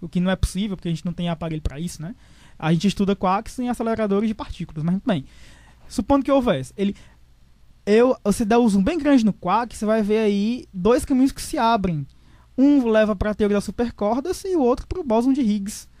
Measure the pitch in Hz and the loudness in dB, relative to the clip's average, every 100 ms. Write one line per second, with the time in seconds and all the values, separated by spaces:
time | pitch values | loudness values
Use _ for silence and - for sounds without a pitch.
0 | 165 180 180 185 - 185 214 185 175 165 | -8 -2 -2 0 -2 -4 -6 -6 -6 -6
1 | 180 165 170 165 170 156 - 139 175 - | -6 -6 -4 -4 -6 -6 -6 -6 -10 -10
2 | 156 247 - - - - 156 165 202 - | -12 -14 -20 -20 -20 -6 0 2 2 0
3 | 196 202 190 196 220 - 247 240 233 226 | 0 0 0 -2 -4 -8 -6 -4 -4 -2
4 | 214 196 220 214 285 - 170 156 160 185 | 0 0 -2 -4 -10 -10 -12 -6 -2 -2
5 | - 170 131 - - - - - - - | -2 -2 -4 -16 -20 -20 -20 -20 -12 -6
6 | 214 277 269 277 240 147 131 - 202 - | 0 0 2 2 2 -2 -4 -4 -4 -4
7 | - - _ _ - _ _ - - 214 | -14 -20 _ _ -20 _ _ -8 2 4
8 | 254 247 208 196 220 233 240 196 190 339 | 4 2 0 0 2 4 4 4 2 0
9 | 285 277 220 - 175 208 240 - 214 220 | 4 4 4 0 -2 -2 -2 -4 -2 0
10 | 202 214 214 202 208 247 - 190 190 254 | 2 2 2 0 0 -4 -8 -2 2 2
11 | - 262 269 - - 311 226 233 190 156 | 2 2 2 0 -8 -2 2 2 0 -4
12 | 139 - - - _ - 277 285 233 220 | -6 -14 -20 -20 _ 2 4 4 4 4
13 | 214 202 202 208 208 202 196 - 240 - | 2 0 -2 0 0 0 -2 -4 -6 -4
14 | 208 240 311 370 392 359 247 - - 370 | -2 -2 -4 -6 -4 0 2 0 -4 -6
15 | 302 220 247 269 226 208 196 - - - | 0 0 2 2 2 0 -4 -12 -16 -16